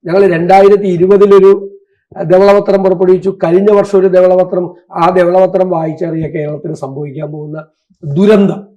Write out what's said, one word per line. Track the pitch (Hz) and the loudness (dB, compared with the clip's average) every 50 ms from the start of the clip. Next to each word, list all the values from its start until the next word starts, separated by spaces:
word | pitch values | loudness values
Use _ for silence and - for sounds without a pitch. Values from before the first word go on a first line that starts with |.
| _ | _
ഞങ്ങൾ | 160 170 196 202 | -2 0 0 0
രണ്ടായിരത്തി | 185 175 165 175 175 185 196 196 196 202 196 208 | 0 0 -2 0 2 4 4 6 4 4 2 0
ഇരുപതിലൊരു | 190 180 165 180 185 202 190 202 202 196 196 185 196 202 202 - - - - _ _ _ _ _ _ - - 170 | -4 -2 -2 0 2 4 2 4 4 6 6 6 6 4 2 -2 -14 -20 -20 _ _ _ _ _ _ -14 -12 -4
ധവളപത്രം | 156 180 185 196 202 202 202 202 208 196 196 185 | 0 2 2 4 4 2 2 0 0 -2 0 0
പുറപ്പെടുവിച്ചു. | 190 185 175 185 180 185 180 - 196 | -2 -2 0 2 0 0 0 0 -6
കഴിഞ്ഞ | 190 - - 165 170 190 202 208 | -6 -4 -4 0 0 2 2 2
വർഷം | 208 202 196 202 202 190 | 2 2 0 0 0 0
ഒരു | 185 | 0
ധവളപത്രം, | 190 180 180 185 185 185 185 185 185 196 185 180 170 - _ _ _ - | 2 2 2 2 2 2 0 0 -2 -4 -6 -6 -8 -12 _ _ _ -6
ആ | 180 170 185 | -2 -2 0
ധവളപത്രം | 180 185 175 175 180 185 190 180 185 185 185 185 | 2 0 0 2 2 2 0 0 0 -2 -2 -2
വായിച്ചറിയ | 180 165 160 160 156 - 180 165 160 160 160 | -2 -4 -4 -6 -8 -8 -8 -8 -6 -8 -8
കേരളത്തിൽ | 147 143 151 147 147 151 143 - 160 156 | -8 -8 -8 -8 -8 -10 -12 -12 -12 -12
സംഭവിക്കാൻ | - 147 135 135 143 147 147 131 151 151 147 | -12 -12 -14 -12 -12 -14 -12 -12 -12 -12 -12
പോകുന്ന | 151 151 151 151 151 156 151 _ _ _ _ _ _ _ - | -12 -14 -14 -14 -14 -16 -16 _ _ _ _ _ _ _ -12
ദുരന്തം. | 147 143 170 202 208 214 196 196 180 160 - - _ _ | -6 -2 0 2 2 4 2 2 0 -2 -6 -14 _ _